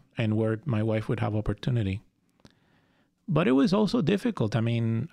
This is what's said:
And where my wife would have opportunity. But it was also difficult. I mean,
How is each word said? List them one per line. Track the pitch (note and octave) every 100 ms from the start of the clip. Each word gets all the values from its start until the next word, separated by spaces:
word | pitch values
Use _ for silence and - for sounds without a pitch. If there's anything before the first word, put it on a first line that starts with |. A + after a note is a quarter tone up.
| - -
And | A2+ G#2+
where | A2 A2
my | - A2
wife | A2 A2 G#2+
would | A#2
have | A2 G#2+
opportunity. | G#2+ G#2 - A#2+ G2 G2 - _ _ _ - _ _ _ _ _ _ _ -
But | D3+ F#3+
it |
was | C4 B3+
also | G3 G#3+ -
difficult. | D#3+ G3 B3 - A2 A#2
I |
mean, | A#2 A#2 A#2 A2+ C3+